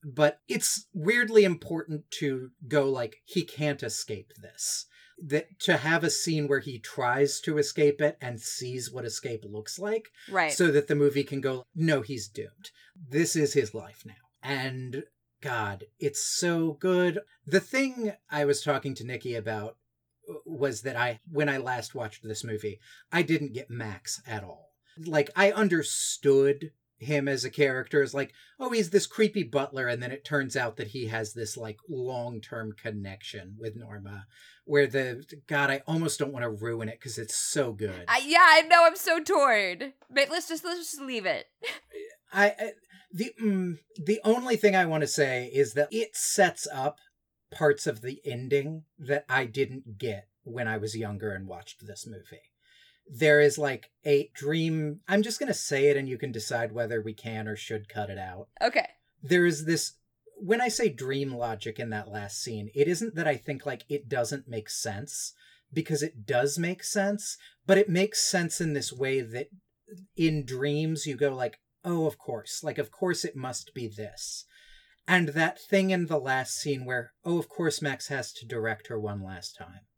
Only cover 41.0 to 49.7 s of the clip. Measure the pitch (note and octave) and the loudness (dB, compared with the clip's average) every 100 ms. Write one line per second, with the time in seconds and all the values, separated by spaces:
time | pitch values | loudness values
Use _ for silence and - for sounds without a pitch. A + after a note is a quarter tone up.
41 | C4+ B3 F#3 D3 - _ A4+ - _ - | -6 -4 -2 -4 -6 _ -10 -10 _ -16
42 | - - _ F#3 G3+ - A3 - _ - | -16 -18 _ 4 4 4 -8 -8 _ -20
43 | _ F3 A#3+ - A3 G3 F3+ D#3+ _ - | _ -6 -6 -2 0 0 -2 -6 _ -12
44 | D3 A3 G#3+ A#3+ B3+ A3+ G#3 F#3+ F3 D#3 | 0 0 4 2 2 4 4 6 4 2
45 | C#3+ - C#3 B2+ B2 C3+ C3+ A#2 D3 A3 | 0 2 2 2 -2 2 2 2 0 0
46 | A3 - - - F#3 - - B2 C#3+ - | -2 -2 -2 4 4 4 -8 -4 -4 -4
47 | _ _ _ _ _ - D3+ C#3+ - B2 | _ _ _ _ _ 2 4 4 0 -4
48 | B2 C3+ D3 B2 B2+ C#3 C#3 D#3+ D#3 _ | -6 -8 -8 -6 0 0 0 -8 -12 _
49 | C3 C#3+ - C3 B2+ A2+ C3 | -2 -2 2 0 0 -2 -2